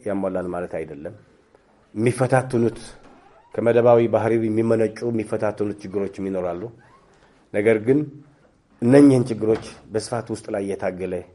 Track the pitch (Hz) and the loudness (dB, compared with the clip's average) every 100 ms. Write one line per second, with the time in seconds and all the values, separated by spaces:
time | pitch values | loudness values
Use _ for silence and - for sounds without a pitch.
0 | - 98 98 92 90 87 90 85 78 73 | -6 -4 -4 -4 -6 -8 -8 -8 -10 -12
1 | 80 104 _ _ _ _ _ _ _ 104 | -14 -16 _ _ _ _ _ _ _ -2
2 | 117 123 127 131 131 120 117 - - - | -2 0 0 0 0 0 0 -2 -18 -20
3 | - - _ _ _ - 113 117 117 120 | -20 -20 _ _ _ -2 2 4 6 6
4 | 117 107 110 113 113 107 113 113 110 107 | 6 2 2 0 0 0 2 2 0 -2
5 | 120 113 107 110 107 104 104 98 98 98 | -4 -4 -4 -4 -4 -4 -6 -6 -8 -6
6 | 98 - 95 95 90 87 110 - _ _ | -6 -6 -6 -4 -4 -6 -10 -16 _ _
7 | _ _ _ _ _ 104 104 110 107 139 | _ _ _ _ _ -2 2 2 2 0
8 | 147 - - _ _ _ _ _ 120 139 | 0 -10 -20 _ _ _ _ _ 4 8
9 | 143 131 117 110 107 110 - - - 107 | 8 6 2 -2 0 0 -2 -18 -6 -6
10 | - 120 113 110 - 107 98 95 98 92 | -4 -6 -6 -10 -6 -6 -4 -4 -4 -6
11 | 92 90 90 | -6 -8 -10